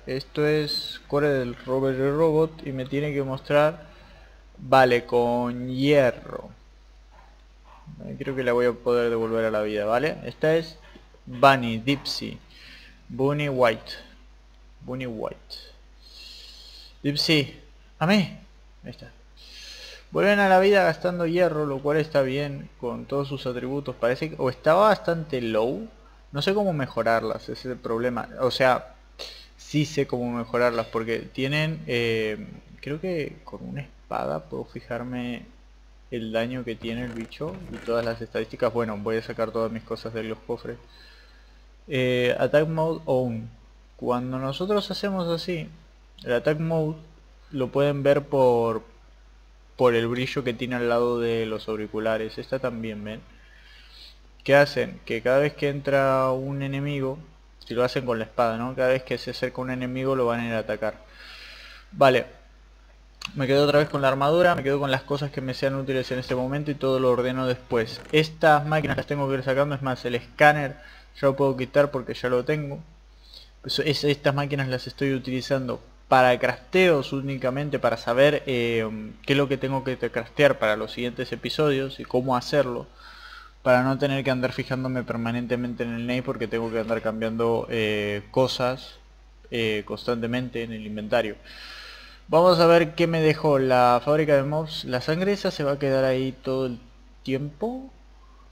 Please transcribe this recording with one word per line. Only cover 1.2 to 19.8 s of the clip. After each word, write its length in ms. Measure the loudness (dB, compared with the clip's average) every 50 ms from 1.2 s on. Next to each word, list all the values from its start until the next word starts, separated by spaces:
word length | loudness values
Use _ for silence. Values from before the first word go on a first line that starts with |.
| 2 2
del 260 | 2 0 -2 -4 -6 -10 -6
Robert 340 | -4 -2 0 0 0 0 0
el 160 | 0 0 2
Robot 500 | 2 2 4 4 2 2 0 -2 -10 -10
y 40 | -8
me 140 | -6 -6 -6
tiene 260 | -4 -4 -2 -2 -2
que 120 | -2 -4 -4
mostrar. 640 | -4 -6 -8 -4 2 4 4 4 4 2 -2 -16 -20 -20 -20 -20 -20 -20 -20 -20 -20 -20 -20 -20 -20 -20 -16
Vale, 460 | -2 4 6 6 8 8 6 2 2
con 640 | 2 2 2 2 2 2 0 0 -2 -4 -6 -6
hierro. 840 | -6 -2 0 4 6 6 6 6 4 2 0 -12 -12 -12 -12 -14 -14 -20 -20 -20 -20 -20 -20 -20 -20 -20 -20 -20 -20 -20 -20 -20 -20 -20 -20 -20 -20 -20 -20 -20 -20 -20 -20 -20 -20 -20 -16 -14
Eh, 100 | -14 -12 -8
creo 160 | -8 -6 -4
que 80 | -2 0
la 100 | 2 2
voy 140 | 4 2
a 40 | 2
poder 380 | 0 0 0 0 2 2 2 2
devolver 340 | 0 0 0 0 0 0 0
a 60 | 2
la 120 | 0 0 -2
vida, 220 | 0 -2 -2 0
¿vale? 320 | 2 2 2 2 0 -4 -6 -10
Esta 320 | -12 -6 -2 0 2 2
es 220 | 2 0 -4 -14 -20 -20 -20 -20 -20 -20 _ -20 -20 -16
Bunny, 540 | -14 -2 6 6 6 6 6 2 -2 -4 -2
Dipsy. 600 | 0 -2 -2 -2 -4 -8 -8 -8 -8 -10 -10 -14 -20 -20 -20 -20 -20 -20 -20 -20 -20 -20 -20 -20 -18 -14
Bunny 400 | -4 -2 0 0 0 0 -2 -2
White. 420 | 2 4 4 4 4 0 -8 -16 -16 -18 -18 -20 -20 -20 -20 -20 -20 -20 -20 -20 -20 -20 -20 -20 -20 -18
Bunny 260 | -12 -10 -10 -8 -8
White. 480 | -8 -8 -8 -8 -8 -10 -12 -18 -18 -18 -18 -18 -20 -20 -20 -20 -20 -20 -20 -20 -20 -20 -20 -20 -20 -20 -20 -20 -20 -20 -20 -20 -20 -20 -20 -20 -20 -20 -6
Dipsy. 580 | -4 -4 -2 0 2 4 4 2 2 0 -8 -18 -20 -20 -20 -20 -20 -20 -4 -2
¡Amé! 400 | 2 4 4 2 2 0 -6 -16 -20 -20 -20 -20 -20 -20 -20 -18 -18
Ahí 80 | -18
está. 200 | -16 -16 -20 -20 -20 -20 -20 -20 -20 -20 -20 -20 -20 -20 -20 -20 -18 -18